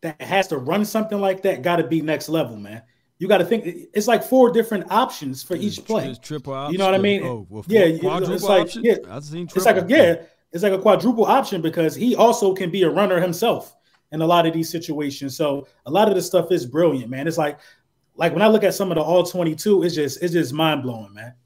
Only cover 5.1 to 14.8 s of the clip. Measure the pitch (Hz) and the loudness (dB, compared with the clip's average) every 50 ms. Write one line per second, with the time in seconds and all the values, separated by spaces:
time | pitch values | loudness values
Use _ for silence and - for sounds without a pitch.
5.1 | - - 156 135 131 131 - - 185 165 185 208 - - - - 220 214 147 139 | -4 -10 -10 -10 -10 -10 -10 -8 -8 -6 -6 -6 -8 -8 -8 -4 -4 -4 -4 -4
6.1 | 127 120 _ - 151 151 131 143 135 135 139 147 160 185 196 190 190 190 190 202 | -10 -12 _ -12 -12 -12 -10 -10 -10 -8 -6 -6 -4 0 2 2 2 2 2 2
7.1 | 202 196 160 - 123 113 101 87 95 107 104 160 202 220 190 170 160 160 - 185 | 0 0 -2 -6 -8 -10 -12 -14 -14 -14 -8 2 4 6 6 6 4 2 -2 -2
8.1 | 160 180 185 175 185 202 - 196 202 185 165 170 - 233 220 240 202 - - - | -2 -2 -2 -2 -2 -2 2 4 4 4 4 2 -6 -2 2 2 2 2 0 -12
9.1 | 95 127 147 147 147 170 175 165 - 185 185 - 214 190 175 170 254 320 285 170 | -14 -14 -14 -12 -10 -10 -10 -6 -4 0 2 4 4 2 2 2 4 6 6 6
10.1 | 170 165 - - _ _ _ _ - 170 185 208 190 190 190 220 196 170 160 226 | 4 0 -4 -16 _ _ _ _ -8 -2 0 0 0 2 4 4 4 4 4 0
11.1 | 247 226 208 - 214 269 - - 208 180 160 165 - 175 165 156 143 127 190 247 | 2 2 2 4 4 2 2 0 -6 -4 -4 -4 -2 0 -2 -2 -2 -2 -2 -2
12.1 | 226 - 202 233 226 - - 196 185 - 190 175 160 196 185 160 - 170 208 196 | 2 4 4 4 4 4 0 0 0 0 -4 -4 0 2 2 2 2 2 2 2
13.1 | 185 175 170 185 165 175 - 247 180 135 - - _ _ _ _ _ _ _ _ | 2 0 0 0 -2 -2 0 0 0 -2 -4 -14 _ _ _ _ _ _ _ _
14.1 | - 156 160 160 175 170 170 165 160 165 165 160 - 170 | -6 -2 0 4 4 4 4 2 2 -2 -4 -4 -6 -8